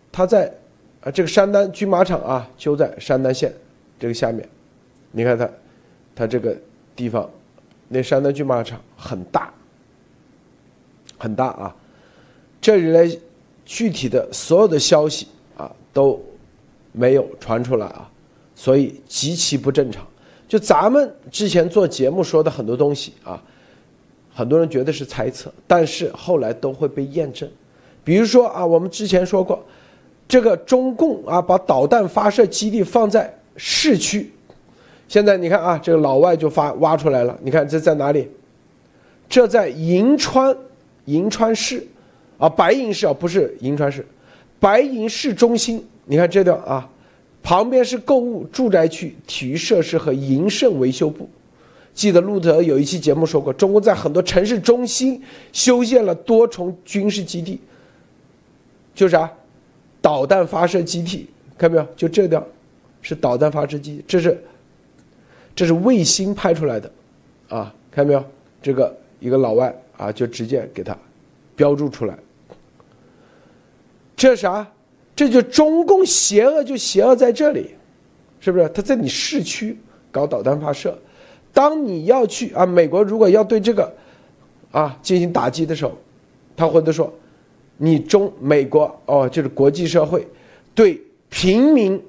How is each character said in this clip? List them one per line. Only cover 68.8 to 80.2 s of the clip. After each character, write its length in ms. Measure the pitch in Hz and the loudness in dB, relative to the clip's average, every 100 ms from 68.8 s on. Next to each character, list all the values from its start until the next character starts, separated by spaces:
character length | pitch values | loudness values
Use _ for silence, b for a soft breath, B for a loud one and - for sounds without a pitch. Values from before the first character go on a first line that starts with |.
| 120 - _ _ | -2 -4 _ _
一 120 | 123 | -2
个 80 | 135 | 0
老 160 | 123 | 2
外 200 | 113 127 - - - | 2 0 -4 -18 -12
啊， 160 | 101 | -10
就 140 | 107 117 | -6 -6
直 200 | 117 113 | -6 -6
接 220 | 131 - | -4 -6
给 100 | - | -10
他 100 | 92 - _ _ _ _ _ - | -12 -14 _ _ _ _ _ -2
标 180 | 143 | 0
注 140 | 143 147 | 0 -6
出 160 | - | -6
来。 140 | 110 - _ _ _ - _ _ b b b b b b b b b b _ _ _ | -10 -10 _ _ _ -20 _ _ b b b b b b b b b b _ _ _
这 220 | - 262 240 | 2 4 4
啥？ 340 | 196 202 208 _ _ _ _ | 0 -4 -8 _ _ _ _
这 160 | - 285 | -2 2
就 100 | 247 | 4
中 460 | 240 - 302 330 349 | 4 4 4 4 4
共 180 | 381 | 4
邪 400 | 381 - - 208 | 4 0 2 4
恶， 180 | 247 311 | 4 2
就 140 | 247 254 | -2 -6
邪 260 | - 190 | -2 2
恶 140 | 247 247 | 4 4
在 160 | 247 | 4
这 200 | 233 302 | 2 0
里， 180 | 190 - - _ _ _ _ _ _ | 0 -6 -14 _ _ _ _ _ _
是 140 | - | -2
不 60 | 180 | 0
是？ 100 | 156 | 0
他 140 | - | -2
在 120 | 202 | -2
你 140 | 262 135 | -2 -2
市 340 | - - 285 | -6 -6 -4
区 360 | 165 - 214 - - b _ | -6 -8 -10 -12 -18 b _
搞 140 | - | -4